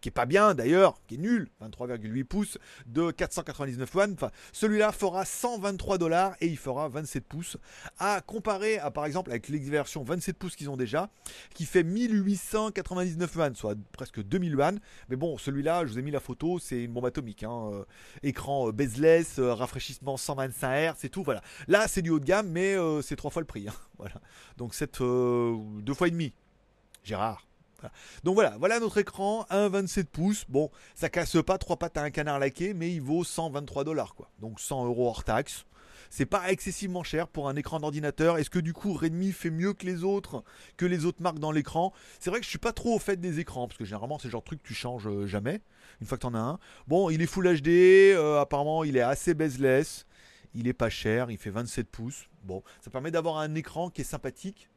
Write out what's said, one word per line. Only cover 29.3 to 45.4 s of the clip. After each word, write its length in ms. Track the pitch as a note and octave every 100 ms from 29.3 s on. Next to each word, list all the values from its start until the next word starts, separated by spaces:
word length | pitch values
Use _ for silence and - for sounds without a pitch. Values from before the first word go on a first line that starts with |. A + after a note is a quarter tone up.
| G#3+ -
un 200 | G3 G#3
vingt-sept 400 | G3 F#3+ - F3
pouces. 360 | - F3+ G#3 -
Bon, 200 | C3+ D3+ - - -
ça 140 | C3
casse 320 | F3 E3 E3
pas 140 | D3+ F#3
trois 200 | - E3+
pattes 200 | E3+ -
à 60 |
un 60 | D3
canard 300 | D3 D3 C#3
laqué, 340 | C#3 C#3 F3+
mais 180 | F#3+ E3+
il 100 | F3
vaut 220 | C3 D#3+
cent 260 | E3+ - E3
vingt-trois 360 | C#3 C#3+ C3+ C#3+
dollars, 300 | D#3 G#2 -
quoi. 140 | - _
Donc 200 | A2 G#2+
cent 260 | - C#3 B2
euros 220 | A#2+ B2
hors 160 | A2+
taxe. 420 | - A2 D3 - - - - - -
C'est 160 | - C3
pas 260 | G3+ F#3
excessivement 520 | F#3+ - F3 G3 F3+
cher 240 | E3+ D3+ E3
pour 220 | - C#3
un 60 | C#3
écran 240 | C#3+ D#3+
d'ordinateur. 580 | D3+ D3+ D3 - D#3+ E3+
Est-ce 120 | D3
que 100 | F3+
du 140 | D#3+
coup 200 | E3 G3+
Redmi 380 | D#3+ E3 E3 F#3+
fait 200 | F3+ F3
mieux 220 | D#3+ F#3
que 120 | G3+ F#3
les 180 | F3
autres, 400 | F#3 G3+ - C3 - - - -
que 100 | F3
les 200 | F3+ D#3+
autres 160 | -
marques 180 | F3 D#3
dans 120 | D#3
l'écran ? 420 | D#3 C#3 D#3+ F#3 - - -
C'est 120 | -
vrai 80 | G#3+
que 60 | A3
je 40 |
suis 80 | -
pas 160 | A#3
trop 220 | A3+ A#3+ A3+
au 40 |
fait 180 | - F#3+
des 220 | F3 D3+
écrans, 280 | - C3 A#2+
parce 100 | -
que 80 | G2+
généralement 320 | G#2 A#2 D3
c'est 100 | B2+
le 40 |
genre 100 | A2+
de 60 | -
truc 160 | D#3
que 40 | -
tu 60 |
changes, 340 | A2 B2 B2 G#2+
euh, 200 | G2+ G2+
jamais, 340 | G#2